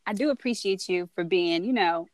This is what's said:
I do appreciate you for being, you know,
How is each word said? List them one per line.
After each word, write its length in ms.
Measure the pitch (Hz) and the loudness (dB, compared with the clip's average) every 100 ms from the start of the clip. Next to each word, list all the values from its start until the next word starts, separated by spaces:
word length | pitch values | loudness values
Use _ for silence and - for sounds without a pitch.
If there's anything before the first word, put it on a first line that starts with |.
| - | -4
I 60 | |
do 180 | 208 294 | 0 0
appreciate 580 | 262 247 233 196 190 - | 0 -2 -2 -2 -2 -2
you 200 | 180 180 - | -2 -2 -4
for 80 | |
being, 400 | 170 185 170 170 | 0 2 2 0
you 80 | 208 | 0
know, 340 | 247 175 170 170 | 2 2 0 -6